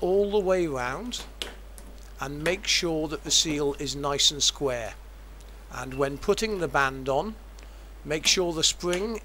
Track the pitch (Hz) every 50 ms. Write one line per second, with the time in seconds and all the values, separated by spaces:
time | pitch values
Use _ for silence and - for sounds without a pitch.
0 | 180 180 190 202 202 202 202 214 185 185 185 185 175 156 139 127 123 123 135 165
1 | 226 247 233 - - - - - - - - - - - - - - - - -
2 | - - - - 135 135 143 147 156 165 185 202 - - - - 185 170 160 156
3 | 160 151 151 - - 160 - - - 165 151 147 147 143 139 - 151 135 131 143
4 | 143 143 143 131 - - 151 139 - - - - 147 131 123 120 110 98 - -
5 | - - - - - - - - - - - - - - - 123 127 131 131 135
6 | 139 139 143 139 - - 196 - 226 220 208 185 165 147 139 143 139 135 135 135
7 | 131 135 131 143 190 220 220 - - - - - - - - - - - - -
8 | - 143 151 156 143 - - 190 180 175 165 160 147 - - - 175 175 175 180
9 | 202 233 226 -